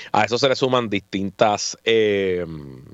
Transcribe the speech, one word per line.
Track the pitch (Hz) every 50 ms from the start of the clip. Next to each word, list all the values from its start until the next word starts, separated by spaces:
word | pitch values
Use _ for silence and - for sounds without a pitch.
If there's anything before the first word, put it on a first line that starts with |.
| - - -
a | 101 107
eso | 104 113
se | 120 131
le | 139 131
suman | - 135 131 127 127 120 107
distintas, | 101 98 - _ - 98 95 95 - - 120 110 104 101 - - - - -
eh, | - 113 113 110 107 101 98 98 95 90 90 90 82 80 78 73 69 65 64 65 -